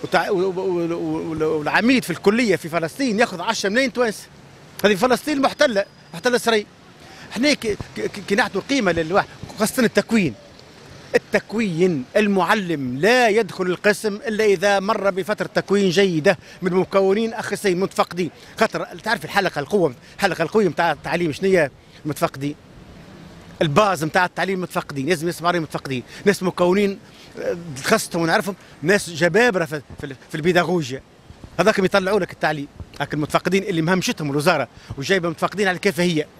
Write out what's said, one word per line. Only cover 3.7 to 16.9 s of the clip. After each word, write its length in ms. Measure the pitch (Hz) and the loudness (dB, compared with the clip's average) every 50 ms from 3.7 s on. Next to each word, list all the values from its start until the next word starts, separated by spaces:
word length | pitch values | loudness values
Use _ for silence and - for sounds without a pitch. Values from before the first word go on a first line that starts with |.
| 202 247 269 254 | 2 2 0 0
توانسة. 340 | - 240 247 220 202 - - - - - - - - - - - - - - | 0 0 -2 -2 -2 -6 -14 -20 -20 -20 -20 -20 -20 -20 -20 -20 -8 0 2
هذه 100 | 208 208 | 2 2
فلسطين 480 | 175 220 254 247 196 - 294 302 277 | 4 2 2 0 0 0 -4 -2 0
محتلة، 420 | 269 247 - - 294 285 220 196 202 - - - - - - | 0 -2 2 2 2 2 2 0 -2 -4 -10 -20 -20 -18 -18
محتلة 220 | 170 - 247 247 | -4 -2 0 0
إسرائيل. 300 | 226 - 233 226 214 208 - - - - - - - - - - - - - | 2 2 2 0 0 -2 -4 -18 -20 -20 -20 -20 -20 -20 -20 -20 -20 -18 -12
احنا 220 | - 202 254 302 269 | -4 0 2 2 2
كي، 220 | - - 220 202 - - - - | 2 0 -6 -6 -6 -8 -12 -8
كي، 120 | - 220 190 - 208 180 - | -6 -6 -6 -6 -10 -4 -2
كي 60 | 202 | 0
نعطوا 260 | 208 240 202 - 190 - - | 0 0 0 -2 -6 -4 0
قيمة 220 | 277 277 220 180 | 0 2 2 2
للواحد، 340 | 170 170 165 156 180 202 143 - - - - - - - | 0 0 -2 2 0 0 0 0 -8 -18 -18 -16 -4 -2
خاصة 240 | 214 208 - 262 | -2 -2 2 2
التكوين. 520 | 233 196 - 208 196 - 226 226 185 139 101 - - - - - - - - - - - - - - - - | 0 2 2 0 0 2 2 2 2 2 -2 -6 -18 -20 -20 -20 -20 -20 -20 -20 -20 -20 -20 -20 -14 0 0
التكوين، 920 | - - - - 202 - - 196 220 226 202 165 156 180 185 170 135 123 - - | 0 0 2 -2 -2 -2 -2 -2 -2 -2 0 2 2 2 2 2 0 -4 0 0
المعلم 800 | 208 214 208 196 190 175 170 214 220 190 170 165 147 135 123 123 135 | 2 2 4 2 2 4 2 2 0 2 -2 -4 -4 -4 -4 -4 0
لا 300 | 160 208 247 254 247 220 | 2 2 4 4 4 4
يدخل 380 | 196 226 226 175 - - 185 | 2 2 0 -2 -4 -6 -4
القسم 480 | 180 175 - - 202 202 - - 214 196 | -4 -4 0 2 0 0 2 -2 -6 -6
إلا 300 | 214 - 226 214 208 220 | -4 -6 -6 -2 0 2
إذا 360 | 214 196 170 190 202 202 196 | 2 2 2 2 2 2 2
مر 300 | 190 202 220 208 190 196 | 2 0 -2 0 0 -2
بفترة 360 | 180 190 180 185 214 - 180 160 - | -2 -2 -4 -4 -4 -4 -4 -2 -2
تكوين 360 | 185 - - 190 202 196 185 | -4 0 2 2 4 4 4
جيدة 480 | 156 185 202 190 170 156 143 196 180 - - - - - | 4 4 2 4 2 2 2 2 2 0 -4 -20 -14 -4
من 100 | 175 185 | -4 0
مكونين 600 | 175 185 175 - | 0 0 0 2